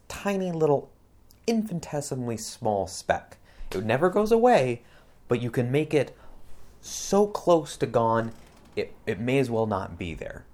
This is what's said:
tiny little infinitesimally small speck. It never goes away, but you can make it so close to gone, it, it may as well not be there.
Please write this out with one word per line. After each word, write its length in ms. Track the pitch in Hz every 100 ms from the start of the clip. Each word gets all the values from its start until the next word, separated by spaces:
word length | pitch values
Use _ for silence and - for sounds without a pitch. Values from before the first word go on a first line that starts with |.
| -
tiny 440 | - 202 196 185
little 400 | 165 151 139 - _ _ _ - - -
infinitesimally 920 | 226 214 170 - 147 139 131 120 110
small 480 | - - 117 101 90
speck. 520 | - - 82 - - - - -
It 120 | 95
never 280 | 107 127 180
goes 200 | 185 214
away, 520 | 226 247 220 131 120 - - - - -
but 140 | 123
you 80 | 120
can 220 | 135 120
make 240 | 139 156 156
it 200 | 120 - - - - - - -
so 460 | - - - 196 208
close 500 | 208 - 170 151 -
to 100 | 127
gone, 460 | 117 113 113 113 - - - - -
it, 180 | - - -
it 120 | 98
may 200 | 120 135
as 100 | 123
well 160 | 113 110
not 320 | 98 95 87
be 160 | 90
there. 320 | 76 - - -